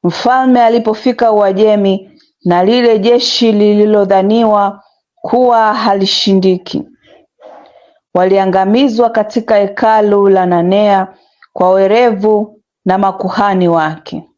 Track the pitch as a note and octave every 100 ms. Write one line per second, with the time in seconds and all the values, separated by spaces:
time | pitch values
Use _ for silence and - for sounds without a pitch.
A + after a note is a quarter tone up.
0 | - - - C4 C4 B3 A#3 A#3 A3+ G#3+
1 | B3+ A#3 A#3 G#3 G3+ G3 G#3+ G#3 G3 F#3+
2 | - _ _ _ F3+ F3 F#3+ B3 A#3+ A3
3 | G#3 A#3+ - - A3+ G#3 G#3 G#3 G#3 G#3
4 | G3 G3 G3 A3+ A3 G#3 G3+ G3+ _ _
5 | _ _ - B3 B3 A#3 A3 G#3+ G#3+ G3
6 | F#3+ - - F#3+ F#3+ F#3 - - - _
7 | _ - _ _ - - - _ _ _
8 | _ F3+ F#3 G3 F#3+ F#3 F#3+ A3+ C#4 A3
9 | A#3 A#3 G#3+ A#3+ A3+ G#3 G3+ G3+ A3 A3
10 | G#3 G3+ G3 F#3+ F3+ F3 F3 G3 G#3 G3
11 | F#3+ - _ _ _ - F3+ F#3+ F#3+ A3
12 | A#3+ G3+ G#3 G#3+ G#3+ - _ _ F#3 F#3+
13 | G3 F#3+ F#3 F#3 G3+ F#3+ F3+ E3 D#3 D#3
14 | - D3+ -